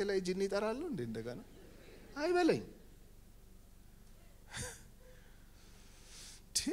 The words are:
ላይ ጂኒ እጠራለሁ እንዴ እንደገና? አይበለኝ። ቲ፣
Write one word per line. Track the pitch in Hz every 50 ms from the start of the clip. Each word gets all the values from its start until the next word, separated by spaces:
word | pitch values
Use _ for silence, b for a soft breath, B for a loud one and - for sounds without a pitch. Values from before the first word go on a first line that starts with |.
ላይ | 202 202 196 190
ጂኒ | 180 180 185 190
እጠራለሁ | 196 196 196 202 208 220 233 269 349
እንዴ | 349 240 139 120
እንደገና? | 117 110 113 110 120 123 190 - - - - - - - - - - - - - - -
አይበለኝ። | 277 302 349 349 359 359 302 175 110 - - - - - - - - - - - - - - - - - - - - - - - - - - - - - - - - - - - - - - - - - - - - - - - - - - - - - - - - - - B B B B B B B B B B B B B B B B B B B -
ቲ፣ | - - - 285